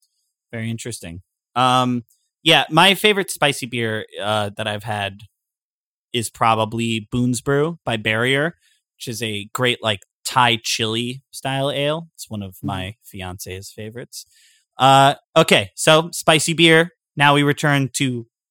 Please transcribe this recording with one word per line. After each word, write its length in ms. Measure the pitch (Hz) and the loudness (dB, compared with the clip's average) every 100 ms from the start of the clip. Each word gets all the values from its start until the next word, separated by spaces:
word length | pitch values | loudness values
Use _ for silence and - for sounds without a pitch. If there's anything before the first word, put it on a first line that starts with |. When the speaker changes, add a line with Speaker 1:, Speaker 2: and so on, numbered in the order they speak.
| _ _ _ _ _ | _ _ _ _ _
Speaker 1:
Very 200 | 117 113 | -8 -8
interesting. 500 | 113 123 - 90 95 - _ _ 123 | -8 -10 -12 -12 -16 -20 _ _ 0
Um, 500 | 127 127 123 120 - _ _ _ | 2 2 0 -2 -8 _ _ _
yeah, 240 | 156 151 - | 2 4 4
my 240 | 156 190 190 | 4 4 4
favorite 340 | 214 202 185 | 2 0 -2
spicy 380 | - 147 - 117 | -2 -2 -2 -6
beer, 400 | 123 113 107 - 80 | -4 -4 -4 -8 -8
uh, 300 | 101 107 101 101 | -2 -2 -2 -6
that 100 | 107 | -6
I've 160 | 104 | -6
had 380 | 110 104 98 101 107 _ _ _ _ _ _ _ _ | -6 -6 -6 -10 -20 _ _ _ _ _ _ _ _
is 200 | 120 107 | -6 -6
probably 760 | - 117 110 107 117 117 110 107 | 0 2 2 0 -2 -4 -4 -4
Boone's 300 | 123 123 117 | -2 0 -2
Brew 360 | 143 139 156 165 - | -2 0 -2 -4 -6
by 120 | 113 | -4
Barrier, 600 | 110 110 123 139 165 - _ _ _ _ | -2 0 0 0 -2 -6 _ _ _ _
which 100 | 131 | -12
is 140 | 107 | -8
a 240 | 110 104 101 | -6 -6 -8
great, 300 | - 123 120 | -2 0 0
like, 160 | 110 101 _ _ - | -2 -4 _ _ -2
Thai 300 | 127 120 113 | 2 2 2
chili 580 | - - 110 113 120 135 _ | -2 -4 -2 -4 -6 -10 _
style 380 | - 131 135 139 | -12 -6 -4 -4
ale. 400 | 139 143 160 165 - | -2 -4 -4 -8 -18
It's 140 | - | -12
one 120 | 131 | -10
of 140 | 98 - | -10 -10
Speaker 2:
Mm-hmm. 120 | 101 | -8
Speaker 1:
my 280 | 95 92 - | -8 -8 -12
fiance's 680 | - 98 92 95 95 92 101 | -18 -14 -12 -12 -12 -14 -14
favorites. 540 | - 107 120 143 - - _ _ _ _ - | -16 -16 -16 -16 -18 -20 _ _ _ _ 2
Uh, 380 | 131 135 139 135 _ 165 | 6 6 6 2 _ 2
okay, 360 | 160 151 95 - | 4 2 0 -2
so 340 | 165 156 170 | 4 4 2
spicy 420 | - - 156 - | -2 2 2 2
beer. 420 | 156 165 160 175 _ _ 151 | 4 6 6 4 _ _ 2
Now 200 | 143 147 | 4 4
we 80 | |
return 460 | 143 143 151 139 131 - | 2 2 0 0 0 -2
to 320 | 135 120 113 _ _ | -4 -4 -10 _ _